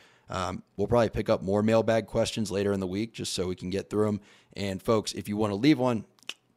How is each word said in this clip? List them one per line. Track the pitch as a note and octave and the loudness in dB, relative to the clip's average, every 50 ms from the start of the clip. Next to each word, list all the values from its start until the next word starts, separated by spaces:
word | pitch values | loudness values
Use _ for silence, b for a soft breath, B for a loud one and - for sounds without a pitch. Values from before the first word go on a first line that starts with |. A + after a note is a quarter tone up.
| b b b b b - | b b b b b -8
um, | F2+ F#2 F2+ F2+ F#2 - - _ _ | -6 -4 -4 -4 -6 -8 -12 _ _
we'll | - G2+ | -6 -2
probably | G2+ A#2 A#2+ A2+ F#2+ | 0 2 2 2 2
pick | - A#2 G#2 - | 0 -2 0 0
up | F#2 - E2 | 0 0 0
more | F#2+ G2 G#2 | 0 2 2
mailbag | G#2+ A2 A2+ A2+ G#2+ A2 A2+ A2+ G#2+ | 4 4 4 4 4 4 2 2 0
questions | - - A#2 A2 - - A#2 G#2+ F#2 F#2+ | 0 -2 0 0 0 -2 -4 -4 -2 -2
later | G2+ G2+ G2+ G2+ | 0 0 0 0
in | F#2+ | 0
the | F#2+ | -2
week | F2+ F#2 G2+ A2+ A2+ - | -2 -4 -4 -4 -6 -6
just | - G#2+ - - | -8 -8 -6 -4
so | - F2+ F#2 | -4 -4 -4
we | F2+ | -4
can | - F2+ F2+ | -6 -6 -6
get | F#2 G2 F#2+ - | -4 -4 -4 -2
through | - G#2 G#2+ | 0 2 2
'em. | G#2 G#2 G2 B B B B B B - | 2 0 -2 B B B B B B -10
And | - G2+ G2 F#2 F#2 | -6 -6 -4 -4 -2
folks, | - - A#2 G#2+ G2 - - | 0 0 0 2 0 -2 -6
if | G#2 F#2+ G#2 | -8 -6 -4
you | G#2 | -2
wanna | G#2 A2 G#2 G2+ | -2 0 0 0
leave | G2+ A#2+ D3+ D#3 B2 | 2 4 4 4 4
one, | B2+ B2+ A#2+ G#2 - - _ _ - - - - _ _ _ | 4 2 0 0 -4 -8 _ _ -18 -18 -18 -18 _ _ _